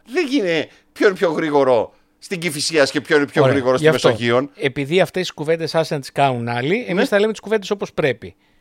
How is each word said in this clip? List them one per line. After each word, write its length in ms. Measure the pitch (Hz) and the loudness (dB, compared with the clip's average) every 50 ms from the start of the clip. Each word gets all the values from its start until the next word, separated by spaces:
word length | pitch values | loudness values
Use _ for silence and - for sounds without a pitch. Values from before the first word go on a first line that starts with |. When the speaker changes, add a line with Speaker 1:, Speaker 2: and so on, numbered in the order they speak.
| _ | _
Speaker 1:
Δεν 200 | - 247 349 339 | -6 -4 -4 -2
γίνεται 420 | 240 269 285 196 175 165 156 120 - - _ _ _ | 0 0 0 0 0 0 -2 -2 -4 -10 _ _ _
ποιο 140 | _ - 262 | _ 0 2
είναι 100 | 208 185 | 2 2
πιο 140 | - 196 170 | 2 0 -2
γρήγορο 640 | 156 170 160 151 143 143 135 131 123 110 92 - - _ _ _ _ _ | 0 -2 -2 0 2 4 4 4 4 4 2 -2 -8 _ _ _ _ _
στην 220 | - - 196 165 | -12 -10 -8 -6
Κηφισίας 500 | 165 175 135 151 127 - 160 151 135 131 | -6 -6 -4 -4 -6 0 2 2 2 2
και 100 | - 147 | 0 -4
ποιο 160 | 113 - 160 | -2 2 2
είναι 100 | 147 143 | 2 2
πιο 160 | - - 160 | 2 2 2
Speaker 2:
Ωραία, 120 | 135 131 127 | 2 4 2
Speaker 1:
γρήγορο 220 | 139 123 127 131 | 2 2 2 0
Speaker 2:
γι' 20 | 131 151 | 4 4
Speaker 1:
στη 20 | 156 | 2
Speaker 2:
αυτό, 200 | 156 123 - - | 2 4 2 2
Speaker 1:
Μεσογείων. 420 | 117 104 120 117 120 123 143 143 - | 2 2 0 2 2 2 0 -2 -6
Speaker 2:
επειδή 460 | - - 139 - 147 139 135 170 190 | -4 -4 -4 -4 -4 -4 0 0 0
αυτές 220 | 170 - - 185 | 0 0 -2 -6
τις 100 | 175 - | -6 -6
κουβέντες 420 | - - 151 151 170 165 165 139 - | -8 -6 -2 -2 -2 -2 -2 -2 -2
άσε 200 | 165 156 - 160 | -2 -2 -2 -4
να 60 | 143 | -6
τις 120 | 131 - | -8 -6
κάνουν 360 | - 143 139 135 127 120 117 117 | 0 0 2 2 2 -2 -4 -4
άλλοι, 320 | 120 120 127 151 196 247 | -4 -4 -2 -2 -2 -4
εμείς 120 | 233 196 175 | -4 -2 -2
Speaker 1:
Ναι. 100 | 196 262 | -2 0
Speaker 2:
θα 140 | 269 214 196 | 2 2 0
λέμε 140 | 208 220 | 0 0
τις 80 | 208 - | -2 -6
κουβέντες 300 | - 196 220 214 190 - | -4 -4 -4 -4 -2 -4
όπως 220 | 208 196 208 - | -6 -6 -6 -6
πρέπει. 440 | - - 151 135 110 - - 87 - _ _ _ _ _ | -4 -2 -2 -2 -2 -4 -10 -16 -18 _ _ _ _ _